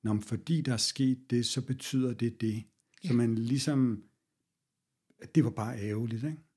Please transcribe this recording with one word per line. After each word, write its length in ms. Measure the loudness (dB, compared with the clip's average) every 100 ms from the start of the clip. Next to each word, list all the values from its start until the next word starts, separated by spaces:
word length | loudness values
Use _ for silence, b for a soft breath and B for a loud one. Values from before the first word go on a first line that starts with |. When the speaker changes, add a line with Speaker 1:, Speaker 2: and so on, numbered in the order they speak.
Speaker 1:
"Nå, 100 | 0
men 100 | -2
fordi 380 | -2 -6 0 0
der 120 | 0
er 40 | 0
sket 520 | -2 2 2 2 0
det, 160 | 0 0
så 200 | -2 -4
betyder 480 | -6 -2 0 0
det 280 | 0 -2 0
det." 220 | -2 -2 -8 _ _ _
Så 40 | 0
Speaker 2:
Ja. 60 |
Speaker 1:
man 220 | 2 4 2
ligesom, 680 | 2 0 2 2 2 0 -10 _ _ _ _ _ _ _ _ _ _ _ 0 2
det 80 |
var 60 | 2
bare 300 | 0 -6 -4
ærgerligt, 440 | -4 -4 -4 -4
ikke? 140 | -6 -10 _